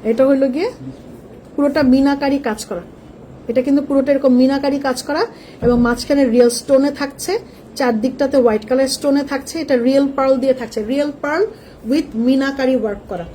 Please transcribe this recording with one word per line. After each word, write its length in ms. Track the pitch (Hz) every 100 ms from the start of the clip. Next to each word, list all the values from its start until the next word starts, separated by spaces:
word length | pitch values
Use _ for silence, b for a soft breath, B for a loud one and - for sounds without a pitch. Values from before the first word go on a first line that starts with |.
এটা 240 | 214 226 262
হইল 200 | 277 269
গিয়ে 240 | 254 415 - 262 - - - - - - -
পুরোটা 260 | 285 285
মিনাকারি 560 | 269 262 277 277 277 277
কাজ 280 | 247 214 -
করা। 160 | 175 170 - - - - - -
এটা 140 | 240
কিন্তু 220 | 254 277
পুরোটা 280 | 294 277 262
এরকম 240 | 277 277 247
মিনাকারি 440 | 262 277 277 277
কাজ 240 | 277 254
করা 220 | - 302 466 B B B
এবং 200 | 240 240
মাঝখানে 440 | 240 - - 285 269
রিয়েল 240 | 233 240
স্টোনে 420 | 240 - 269 277
থাকছে, 480 | 285 277 - - 403 - B B -
চারদিকটাতে 600 | 262 226 247 - 277 277
হোয়াইট 280 | 240 214 -
কালার 220 | 262 269
স্টোনে 360 | - 285 277
থাকছে। 360 | 277 285 - 330
এটা 180 | 285 262
রিয়েল 300 | 233 277 277 277
পার্ল 220 | 269 269
দিয়ে 160 | 269
থাকছে, 300 | 254 226 -
রিয়েল 280 | 214 277 294 285
পার্ল 240 | 285 311 427 B B B 220
with 140 | 285 - 226
মিনাকারি 600 | 240 262 269 269 262 262
ওয়ার্ক 240 | 214 202 -
করা। 160 | 180 170